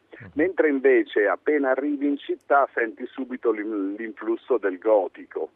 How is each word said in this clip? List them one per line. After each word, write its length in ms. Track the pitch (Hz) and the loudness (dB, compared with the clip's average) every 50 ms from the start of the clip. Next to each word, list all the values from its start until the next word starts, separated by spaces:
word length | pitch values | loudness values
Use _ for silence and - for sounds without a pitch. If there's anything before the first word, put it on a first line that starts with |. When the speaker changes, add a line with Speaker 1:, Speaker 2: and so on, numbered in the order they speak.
| _ _ - - | _ _ -20 -20
Speaker 1:
Mhm. 100 | 113 95 - | -20 -8 -2
Speaker 2:
Mentre 340 | 139 160 190 349 - 160 156 | -2 -2 0 2 2 2 2
invece 580 | 139 135 127 135 127 117 107 - - 113 104 98 | 2 2 4 4 4 4 2 2 0 0 2 2
appena 440 | 90 - _ 143 151 147 139 131 | 0 0 _ 0 0 0 2 0
arrivi 360 | 131 - 143 147 147 135 143 143 | 0 0 -2 -2 -4 -2 -2 -2
in 100 | 143 139 | -2 -4
città 520 | - - 359 - _ - 147 139 135 - - | -4 -8 -8 -8 _ 2 2 2 2 2 0
senti 320 | 131 117 113 98 - 127 - | -2 -4 -4 -4 -8 -14 -12
subito 440 | - - 131 123 127 127 - 120 | -10 -10 -10 -8 -8 -2 -2 -2
l'in-, 440 | 110 107 101 110 110 101 95 98 101 107 | -2 -2 -4 -6 -4 -4 -4 -4 -4 -6
l'influsso 600 | 117 113 101 - 110 110 117 - - - 127 113 | -8 -10 -10 -8 -4 -4 -4 -4 -2 -2 -2 0
del 200 | - 98 92 87 | 0 -2 -4 -2
gotico, 720 | - 110 110 101 90 85 - - 90 - - 87 78 - _ | 0 2 4 4 2 0 -6 -14 -18 -14 -10 -10 -10 -10 _